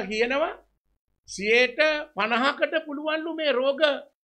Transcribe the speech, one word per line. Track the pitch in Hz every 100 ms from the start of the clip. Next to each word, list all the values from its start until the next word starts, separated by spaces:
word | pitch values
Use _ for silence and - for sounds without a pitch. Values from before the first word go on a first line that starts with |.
| 196
කියනවා | 214 233 277 339 - _ _ _ _ _ _ -
සියයට | - 208 233 247 240 311 302 302
පනහකට | - 214 233 277 277 302 320
පුළුවන්ලු | 311 285 302 320 320 320
මේ | 302
රෝග | 254 269 277 302 269 - _ _